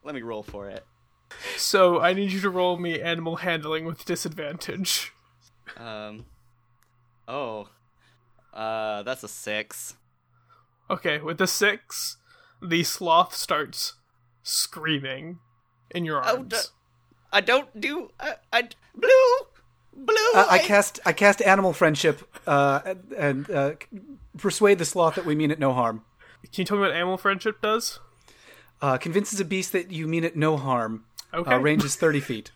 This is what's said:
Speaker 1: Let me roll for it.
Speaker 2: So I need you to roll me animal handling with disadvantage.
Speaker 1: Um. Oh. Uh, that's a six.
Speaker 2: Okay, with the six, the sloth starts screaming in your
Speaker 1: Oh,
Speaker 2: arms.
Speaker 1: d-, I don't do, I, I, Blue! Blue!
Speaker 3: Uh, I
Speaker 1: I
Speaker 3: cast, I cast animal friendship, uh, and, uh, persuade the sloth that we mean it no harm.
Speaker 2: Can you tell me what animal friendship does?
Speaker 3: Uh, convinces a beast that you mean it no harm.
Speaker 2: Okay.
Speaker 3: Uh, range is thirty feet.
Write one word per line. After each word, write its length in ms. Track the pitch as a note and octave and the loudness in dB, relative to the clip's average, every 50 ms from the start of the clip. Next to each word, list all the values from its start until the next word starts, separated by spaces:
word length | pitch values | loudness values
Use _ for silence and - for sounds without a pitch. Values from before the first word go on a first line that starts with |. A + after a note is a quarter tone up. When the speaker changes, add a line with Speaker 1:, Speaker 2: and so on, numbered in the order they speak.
| _ | _
Speaker 1:
Let 100 | D3 D3 | -10 -12
me 60 | C3 | -10
roll 220 | A2+ A#2 A2+ G#2+ G#2 | -8 -8 -8 -10 -10
for 260 | - - G2+ G2 G2 | -12 -14 -12 -12 -12
it. 160 | G2 - - _ _ _ _ _ _ _ _ _ - - - - - - | -14 -14 -16 _ _ _ _ _ _ _ _ _ -20 -14 -12 -12 -8 -4
Speaker 2:
So 420 | - - - G3 F#3 F3+ F3 D#3 | -4 0 4 6 6 6 6 4
I 120 | D#3+ F3 F#3 | 2 2 2
need 180 | F#3+ G3+ G3 | 2 -2 -2
you 80 | F#3 G3 | -2 -2
to 80 | F#3 G3+ | -2 -2
roll 260 | F3+ F#3 F3+ F3+ F3+ F3 | 0 2 0 0 0 -2
me 240 | F3 E3+ E3 - | -4 -6 -6 -4
animal 360 | - E3+ E3+ E3+ E3 E3 E3 - | -4 -4 -4 -2 -4 -6 -6 -4
handling 480 | - F#3 E3+ D#3+ D3+ D3+ D#3 D#3+ D#3+ | -2 -2 -2 -2 -2 -4 -4 -4 -4
with 200 | E3 E3+ - - | -6 -10 -10 -6
disadvantage. 1040 | - F3 E3+ - F3 D#3 - D#3 C#3+ D3+ - - - C3 F#3 F#3+ - - - - - _ _ _ _ _ _ _ _ _ _ _ - - - | -6 -6 -4 -4 -8 -8 -8 -10 -10 -10 -10 -10 -10 -8 -6 -4 -2 -2 -2 -4 -8 _ _ _ _ _ _ _ _ _ _ _ -20 -20 -16
Speaker 1:
Um. 480 | A#2 A#2 A2 G#2+ G#2+ G#2+ G#2+ A2 A2+ - - _ _ _ _ _ _ _ _ _ _ _ _ _ _ _ _ _ _ - | -14 -14 -12 -12 -12 -14 -14 -16 -20 -20 -20 _ _ _ _ _ _ _ _ _ _ _ _ _ _ _ _ _ _ -12
Oh. 420 | B2 C#3 C#3+ A#2+ A2 G#2+ G2+ - _ _ _ _ _ _ _ _ _ _ _ _ _ _ _ _ - | -8 -8 -8 -8 -8 -10 -12 -14 _ _ _ _ _ _ _ _ _ _ _ _ _ _ _ _ -12
Uh, 480 | - A2 A2 A2+ A2+ A2 G#2+ G#2+ G#2 | -8 -6 -6 -4 -4 -4 -4 -6 -6
that's 220 | G#2 A#2 C3 C3 - | -6 -6 -8 -8 -8
a 40 | G#2 | -14
six. 680 | - - - G#2+ G#2 G#2+ A2 _ - - - - - _ _ _ _ _ _ _ _ _ _ _ _ _ _ _ _ _ _ _ | -14 -12 -8 -4 -4 -4 -4 _ -12 -14 -14 -16 -16 _ _ _ _ _ _ _ _ _ _ _ _ _ _ _ _ _ _ _
Speaker 2:
Okay, 280 | C#3 C3+ - F3 D3 D3+ | -8 -4 -2 -4 -4 -4
with 200 | D3+ D3+ E3+ - | -4 -8 -2 -2
the 80 | F#3+ F3+ | 0 0
six, 680 | - - G3+ G#3 G#3 A3 _ _ - - - - - _ _ _ _ _ _ _ _ _ | 0 2 2 0 0 -2 _ _ -10 -8 -8 -8 -10 _ _ _ _ _ _ _ _ _
the 220 | - F3+ E3 E3+ E3+ | -6 -2 0 0 0
sloth 500 | - - - F#3+ E3+ D#3+ E3+ F3+ - - | 0 -4 -4 0 4 6 4 4 4 0
starts 600 | - - - F3 D3+ D3+ - - - - - - _ _ _ _ _ _ _ _ _ _ | -8 -4 -2 -2 -2 -2 -4 -6 -8 -8 -8 -8 _ _ _ _ _ _ _ _ _ _
screaming 960 | - - - - - - E3+ D#3 D#3+ D#3 C#3 C#3 C3+ C3 C3+ - D#3+ F3+ E3 _ _ _ _ _ _ _ _ _ _ | -6 -4 -4 -4 -4 -6 -8 -4 -2 -2 -2 -4 -6 -8 -8 -10 -14 -16 -16 _ _ _ _ _ _ _ _ _ _
in 160 | - F3+ F3 | -6 -6 -4
your 120 | D#3+ D#3 C#3+ B2+ | -2 -2 -2 0
Speaker 1:
Oh, 140 | A3 B3 B3+ | 0 -2 -2
Speaker 2:
arms. 120 | C4 G3 | -2 -4
Speaker 1:
d-, 80 | A3 A3+ - - _ _ _ _ _ _ _ _ _ _ _ _ | -4 -4 -4 -6 _ _ _ _ _ _ _ _ _ _ _ _
I 100 | - G3+ | 0 0
don't 380 | G3+ G#3 A#3+ C4+ C#4+ - _ A3 | 2 4 2 2 0 -2 _ -8
do, 300 | G#3 C4 D4 F4+ - - _ _ | -6 -6 -6 -6 -8 -12 _ _
I, 160 | - D4 C4 - _ _ | -8 -8 -8 -10 _ _
I, 180 | - A#3 B3 A#3+ - _ _ _ _ | -2 -2 -2 -2 -10 _ _ _ _
Blue! 160 | A3+ - A#4+ C5 C5 C5 B4 A#4+ C5+ - _ _ - _ _ _ _ _ _ - | -2 6 8 8 8 8 8 4 2 -2 _ _ -20 _ _ _ _ _ _ -20
Blue! 200 | - C#4 - G#4+ A4 G#4+ A#4 A#4 | -10 -2 0 2 2 4 6 6
Speaker 3:
Uh, 100 | - - - | 6 8 8
I 60 | F3+ | 6
Speaker 1:
I 40 | G3+ | 4
Speaker 3:
cast, 400 | G#3 - G#3 G3+ G3+ - - - - | 4 6 4 4 4 2 -4 -4 -2
I 80 | F3+ E3 | -2 2
cast 280 | - G3+ G3+ G3+ - | 6 6 6 6 6
animal 300 | A3 G3 F#3+ G3 G3 F#3 D#3 | 6 4 6 6 4 2 4
friendship, 480 | - F#3 D#3+ D#3 C#3+ - D#3+ D3 D3 - _ _ - _ | 4 4 4 4 4 2 0 0 0 -6 _ _ -12 _
uh, 480 | - D3 C#3+ C#3+ C#3+ C3+ C#3+ - F#3+ F#3+ F#3 F#3 - - A3+ | 2 4 4 4 4 2 0 -2 -6 -10 -10 -10 -14 -6 -2
and, 320 | D#3 C#3+ C#3 C3 D3 - | -2 0 0 -2 -4 -4
uh, 220 | G3 C#3+ C#3 C#3+ D#3 - - _ - G3 - - C#4 - - - _ D#3+ | -2 -2 -2 -2 -4 -6 -16 _ -18 -18 -18 -18 -20 -20 -20 -20 _ -4
persuade 400 | - G3+ F#3 - G#3+ G3+ G3+ F3+ | -4 -4 0 4 6 6 6 6
the 80 | E3+ | 2
sloth 300 | D3 - F#3 E3+ E3 D3+ | -4 2 2 2 2 2
that 100 | - E3+ | 0 -2
we 80 | F3 D3+ | 0 0
mean 140 | D3+ D#3 D3 | 2 2 0
it 80 | D3+ D3+ | 0 0
no 120 | C#3+ C3+ B2+ | 0 0 2
harm. 300 | B2+ A#2+ A#2 A2 A2 - _ _ _ - - - _ - | 2 0 0 -2 -6 -12 _ _ _ -20 -20 -20 _ -20
Speaker 2:
Can 180 | - - - | -14 -6 -6
you 40 | F#3 | -2
tell 120 | - G3+ G3+ | -2 0 0
me 40 | G3 | 2
what 80 | F#3 | 0
animal 260 | C#3 E3 F3 F3+ F#3+ F#3 | 0 0 0 -2 -2 0
friendship 440 | - G3+ G3 F#3 - A3 G#3+ - | 0 0 0 0 -2 -4 -4 -2
does? 380 | - G#3+ A3 A#3 A3+ - - - - - _ _ _ - - _ - - - - - _ _ _ | -2 0 0 0 -2 -4 -8 -10 -20 -20 _ _ _ -20 -20 _ -20 -20 -20 -20 -20 _ _ _
Speaker 3:
Uh, 160 | - C#3 C3 B2+ | 0 0 0 0
convinces 420 | - E3+ E3 G3 G3+ - - G3 | -2 0 0 0 -2 -2 -4 -4
a 60 | G3 | -4
beast 260 | D#3+ F#3+ F#3+ F#3 - | -2 -2 -4 -4 -2
that 200 | - F#3 F3 F#3 | -2 -4 -4 -4
you 140 | F#3 D#3+ D#3+ D#3 | -8 -6 -4 -2
mean 160 | E3 E3 E3 | -2 0 0
it 120 | E3 D#3+ | -2 0
no 220 | D#3+ D3 D#3 D#3 D3 | 0 2 2 2 0
harm. 480 | C3 C#3 C3 A#2+ A2+ A2 A2+ A2 - _ _ - - _ - | 0 0 0 0 0 -2 -6 -8 -12 _ _ -20 -18 _ -6
Speaker 2:
Okay. 200 | E3 F3 C#3+ C#3 | -4 0 2 2
Speaker 3:
Uh, 20 | B2+ | 4
range 240 | C3 D3+ D3+ D3+ - | 4 4 2 2 0
is 100 | C#3+ - | -2 -2
thirty 240 | - E3+ D#3+ D3+ C#3+ | 2 2 2 2 2
feet. 320 | C#3 - B2 A2 G#2 - - | -2 -2 -8 -8 -8 -14 -20